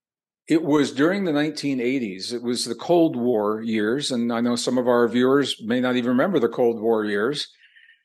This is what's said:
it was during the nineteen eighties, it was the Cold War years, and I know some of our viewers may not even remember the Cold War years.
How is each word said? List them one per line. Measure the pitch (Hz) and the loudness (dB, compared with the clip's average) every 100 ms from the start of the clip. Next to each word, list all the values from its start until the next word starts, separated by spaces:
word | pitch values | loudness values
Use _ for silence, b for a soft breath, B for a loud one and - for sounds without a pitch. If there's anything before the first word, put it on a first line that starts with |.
| _ _ _ _ - | _ _ _ _ 0
it | 156 | 0
was | 147 147 123 | 4 2 2
during | 113 160 202 | 2 2 2
the | 185 | 0
nineteen | 147 156 151 143 131 | 0 -2 -4 -4 -2
eighties, | 120 135 107 92 101 | -2 -2 -4 -8 -8
it | 117 | -6
was | 120 123 | -4 -4
the | 120 | -4
Cold | 113 - 175 160 127 | -6 0 4 4 2
War | 120 110 104 110 | 0 0 0 -2
years, | 113 110 104 135 143 | -2 -2 0 -2 -2
and | 123 120 | -4 -2
I | 117 | -2
know | 120 120 | 0 -2
some | - 127 | 0 0
of | 120 | 2
our | 120 117 | 4 4
viewers | 123 127 139 131 - | 2 2 2 0 -4
may | 110 127 | -4 -2
not | 127 123 | 0 0
even | 120 | 0
remember | 127 180 160 | 0 2 2
the | 117 | 0
Cold | 117 120 110 | 2 0 2
War | 110 110 | 0 0
years. | 107 101 117 151 - b b b b b | 0 -2 -2 -4 -8 b b b b b